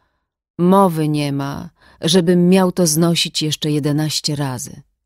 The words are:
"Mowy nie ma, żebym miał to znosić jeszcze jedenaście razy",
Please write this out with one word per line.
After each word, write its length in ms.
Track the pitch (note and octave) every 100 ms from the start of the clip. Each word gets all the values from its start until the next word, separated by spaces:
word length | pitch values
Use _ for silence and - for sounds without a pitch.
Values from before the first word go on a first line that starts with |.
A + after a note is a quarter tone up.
| _ _ _ _ _ -
"Mowy 500 | F3 G3 F#3+ D#3+ D3+
nie 240 | D3+ C#3+
ma, 360 | C#3 C#3 C#3+ - _ _ _
żebym 480 | - F#3 E3+ F3+ F3
miał 220 | F#3+ F#3
to 160 | F3+ F3
znosić 540 | D3+ E3+ E3 D#3+ -
jeszcze 300 | D3+ D3 D#3
jedenaście 640 | D3+ D3 D3 D#3 - - D3
razy", 460 | C#3 B2 - - - _